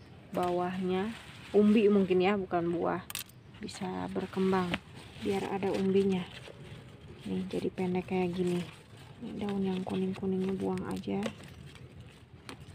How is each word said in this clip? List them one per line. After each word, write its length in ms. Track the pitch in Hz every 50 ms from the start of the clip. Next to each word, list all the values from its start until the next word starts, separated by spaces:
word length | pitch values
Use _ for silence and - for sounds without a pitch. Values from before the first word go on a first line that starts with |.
| - - - - - -
bawahnya, 800 | - 185 180 180 175 175 180 180 185 190 185 180 185 185 196 226 226 - - - - - - -
umbi 400 | - 202 208 208 208 240 202 208
mungkin 320 | 208 202 190 180 185 185 180
ya, 160 | 190 214 202
bukan 320 | 185 180 180 175 170 170
buah, 320 | 175 165 180 180 170 180 - - - - - - - - - - - -
bisa 480 | 214 190 - - 196 185 185 185 180 180 190
berkembang, 560 | 190 190 - - 190 190 190 190 185 180 175 175 - - - - - - - - -
biar 240 | - 202 196 196 190 -
ada 160 | 196 190 196 190 170
umbinya. 480 | 196 190 190 190 196 196 196 190 180 185 - - - - - - - - - - - - - - - - - - - - 208
Nih, 160 | 190 185 185 185
jadi 160 | 185 180 185 185
pendek 480 | - - 185 180 180 185 180 - 185
kayak 160 | 185 185 175
gini. 320 | 175 185 180 180 175 175 170 - - - - - - - - - - -
Ini 240 | 240 - 214 202 208
daun 160 | 202 202 196
yang 240 | 190 190 185 185 185
kuning-kuningnya 720 | - 196 190 185 185 190 - 190 190 190 185 185 190 196
buang 320 | 190 190 190 185 185 196 -
aja. 320 | 190 190 - 202 196 196 208 220 - - - - - - - - - - - - - - - - - - - - - - - - - - - - -